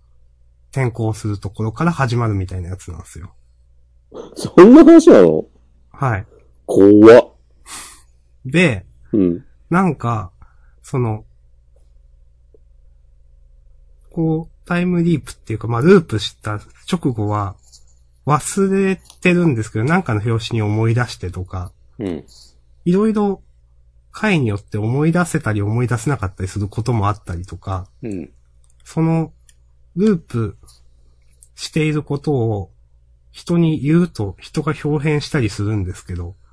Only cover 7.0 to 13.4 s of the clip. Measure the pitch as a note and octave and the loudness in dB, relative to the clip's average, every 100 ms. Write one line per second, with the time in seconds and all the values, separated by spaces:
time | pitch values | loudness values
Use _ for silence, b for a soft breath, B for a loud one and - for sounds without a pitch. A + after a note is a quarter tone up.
7 | A2 A#2+ - _ _ _ - B B B | 10 10 8 _ _ _ -20 B B B
8 | B _ _ _ B2+ D#3 F3+ G2+ - - | B _ _ _ -4 2 2 0 -8 -20
9 | - A2 F2+ E2+ - - - F3 F#3+ C#3 | -4 0 0 -2 -10 -18 -4 0 0 -2
10 | A#2+ A2+ F#2+ - - _ - _ - C3+ | -4 -6 -8 -16 -20 _ -20 _ -10 -6
11 | A#2+ G#2+ - _ _ _ _ _ _ - | -4 -6 -12 _ _ _ _ _ _ -20
12 | _ - - _ _ - - _ - - | _ -20 -20 _ _ -20 -20 _ -20 -20
13 | - - - - | -20 -20 -20 -20